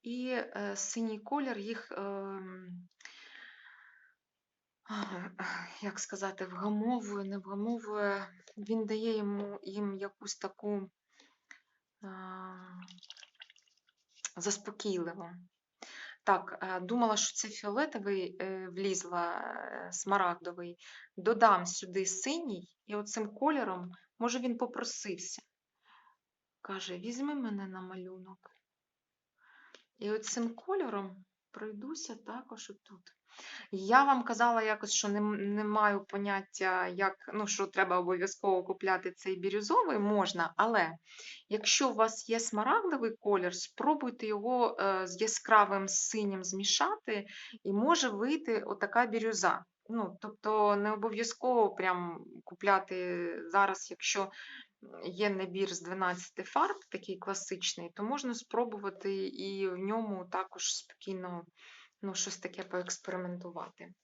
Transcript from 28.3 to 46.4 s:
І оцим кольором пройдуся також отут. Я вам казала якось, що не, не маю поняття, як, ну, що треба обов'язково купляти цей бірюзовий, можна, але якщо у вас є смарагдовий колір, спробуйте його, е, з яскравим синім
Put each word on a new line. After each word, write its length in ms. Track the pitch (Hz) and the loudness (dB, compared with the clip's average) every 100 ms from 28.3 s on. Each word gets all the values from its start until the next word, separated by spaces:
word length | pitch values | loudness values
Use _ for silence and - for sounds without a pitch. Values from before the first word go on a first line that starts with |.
| 185 - _ _ _ _ _ _ _ _ _ _ - - - _ _ | -18 -20 _ _ _ _ _ _ _ _ _ _ -20 -20 -20 _ _
І 140 | 208 | -4
оцим 440 | 214 214 - 233 233 | -2 -2 -2 -2 -4
кольором 680 | - 392 285 202 196 190 - _ _ | -4 -2 -2 -4 -6 -12 -20 _ _
пройдуся 640 | - 214 208 254 320 - 226 | -12 -10 -8 -10 -10 -10 -12
також 540 | - 233 254 - - | -10 -12 -12 -14 -14
отут. 320 | 202 - 190 - _ _ - - - - | -16 -20 -20 -20 _ _ -18 -16 -14 -6
Я 320 | 190 196 247 | -4 8 8
вам 200 | 277 269 | 10 6
казала 380 | 233 214 240 233 | 4 4 4 6
якось, 320 | 220 208 208 | 2 0 0
що 160 | - 208 | 0 2
не, 120 | 202 208 208 | 2 2 0
не 260 | 202 208 | 0 0
маю 420 | 214 214 208 202 202 | 2 6 6 4 0
поняття, 840 | 202 202 196 196 - 190 185 180 | -2 0 -2 -4 -2 2 2 0
як, 280 | 180 196 190 - | 2 0 0 -6
ну, 140 | 214 208 | -4 -2
що 200 | - 196 | 0 0
треба 320 | 190 190 180 | 2 4 4
обов'язково 640 | 180 185 190 - 202 185 | 4 2 0 0 2 2
купляти 480 | 180 190 190 185 185 | 2 -2 2 2 0
цей 240 | 185 190 190 | -6 -4 -2
бірюзовий, 640 | 190 202 208 403 403 233 | 0 0 4 4 6 4
можна, 540 | 202 208 180 175 165 - | 4 4 4 2 -2 4
але 340 | 214 226 165 165 _ - - - _ | 4 6 4 0 _ -18 -16 -16 _
якщо 400 | 214 208 - 269 | 0 4 4 4
у 40 | |
вас 360 | 214 220 - - | 6 4 4 -2
є 100 | 226 | 0
смарагдовий 720 | 226 208 220 427 392 285 233 226 | 0 0 4 4 4 0 0 -2
колір, 360 | 202 196 180 180 | 2 4 4 -2
спробуйте 720 | - - 285 302 254 240 220 | -8 0 2 4 2 -2 -2
його, 500 | 208 220 254 233 - | 0 2 4 4 4
е, 280 | 196 190 185 | 2 2 0
з 140 | 175 | 0
яскравим 640 | 220 - - 214 202 196 196 | 0 0 8 8 8 4 0
синім 560 | - - 220 208 190 | 0 0 0 0 0